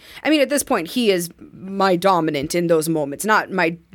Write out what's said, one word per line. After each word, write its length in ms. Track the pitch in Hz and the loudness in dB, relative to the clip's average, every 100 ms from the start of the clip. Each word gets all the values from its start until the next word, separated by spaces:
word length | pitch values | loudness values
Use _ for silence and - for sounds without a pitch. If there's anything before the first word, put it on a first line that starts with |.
| - - | -16 -6
I 60 | - | 0
mean, 100 | 302 | 2
at 80 | 247 | 2
this 140 | 285 | 0
point, 260 | - 233 156 | 0 -2 -2
he 180 | 254 220 | 0 2
is 180 | 185 175 - - | 0 -2 -12 -20
my 420 | - 190 196 190 175 | -18 -8 0 2 2
dominant 580 | 190 175 156 147 147 | 2 2 0 -2 -2
in 120 | 175 170 | -2 2
those 220 | 160 160 | 2 2
moments, 360 | 160 143 139 | -2 -4 -4
not 260 | 208 208 139 | 0 0 0
my 240 | 185 170 170 _ | -2 -2 -4 _